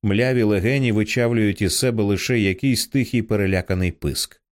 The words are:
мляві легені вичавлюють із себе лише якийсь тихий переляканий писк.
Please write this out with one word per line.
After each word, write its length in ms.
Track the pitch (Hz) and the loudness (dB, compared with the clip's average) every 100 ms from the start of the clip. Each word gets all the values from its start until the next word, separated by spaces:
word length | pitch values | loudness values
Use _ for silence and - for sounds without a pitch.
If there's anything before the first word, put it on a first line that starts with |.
мляві 400 | 104 101 123 127 | 0 0 2 2
легені 480 | 107 101 104 139 127 | 2 2 2 0 0
вичавлюють 680 | 107 107 - 117 117 107 98 | 0 0 0 0 2 0 0
із 160 | 95 - | -2 0
себе 260 | 131 117 | -2 0
лише 360 | 101 98 - 123 | 0 0 0 0
якийсь 480 | 98 92 135 117 - | 0 0 0 0 -2
тихий 340 | 135 120 120 | -2 0 -2
переляканий 680 | 110 107 95 95 - 92 92 | 0 0 0 0 -2 -2 -2
писк. 500 | - 71 69 - - _ | -2 -6 -4 -8 -12 _